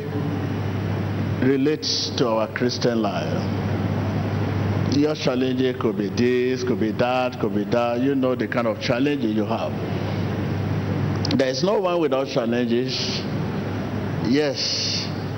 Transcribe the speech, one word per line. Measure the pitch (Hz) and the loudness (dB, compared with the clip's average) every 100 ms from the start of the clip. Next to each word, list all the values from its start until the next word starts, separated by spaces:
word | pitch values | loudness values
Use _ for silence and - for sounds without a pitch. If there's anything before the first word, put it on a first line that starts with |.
| - - - - - - - - - - - - - - | -2 -2 -2 -2 -2 -2 -2 -2 -2 -2 -2 -2 -2 2
relates | 131 135 143 151 - - - - | 2 4 2 0 -2 -2 -2 0
to | 123 | 2
our | 110 107 | 2 0
Christian | - 123 - 127 113 | 0 -2 0 0 2
life. | 104 90 - - - - - - - - - - - - - - - - - 139 | 0 0 -2 -2 -2 -2 -2 0 0 0 -2 -2 -2 -2 0 0 0 0 2 2
Your | 151 | 2
challenge | 151 147 127 131 127 131 123 | 0 0 2 2 2 2 2
could | 120 101 | 0 0
be | 101 | 0
this, | 98 120 123 127 127 | 2 4 4 2 0
could | 123 104 | 0 0
be | 110 | 0
that, | 101 123 127 127 - | 2 2 2 0 -2
could | 113 | -2
be | 101 | 0
that. | 101 120 120 120 | 0 2 2 2
You | 135 | 2
know | 135 127 | 2 2
the | 123 107 | 0 0
kind | 127 117 | 0 0
of | 104 | 0
challenge | - 123 143 143 | 0 2 2 0
you | 113 107 | 0 0
have. | 107 110 - - - - - - - - - - - - - - - - - 123 | 0 -2 -2 -4 -4 -2 -2 -2 -2 -2 -2 -2 -2 -2 -2 0 0 0 2 2
There | 131 | 2
is | 131 | 2
no | 180 226 | 2 2
one | 180 175 | 2 2
without | 151 131 131 | 2 2 2
challenges. | 135 117 120 120 117 131 131 - - - - - - - - - - - - 82 | 0 2 2 2 2 0 -2 -4 -4 -4 -4 -4 -4 -4 -4 -4 -4 -4 -2 0
Yes. | 139 147 120 - - - - - - - | 2 0 -2 -2 -2 -2 -4 -4 -6 -6